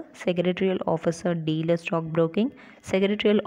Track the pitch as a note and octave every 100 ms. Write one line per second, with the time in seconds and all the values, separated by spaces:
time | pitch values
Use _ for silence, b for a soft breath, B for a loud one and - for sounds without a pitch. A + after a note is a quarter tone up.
0 | - - - F3 F3+ F3+ F#3+ F#3 - E3
1 | E3+ E3 F3+ E3+ D#3 D#3 D#3+ E3+ - E3+
2 | D#3+ D#3+ E3 G3+ C4 - B B - F#3+
3 | G3 G#3 G#3+ G#3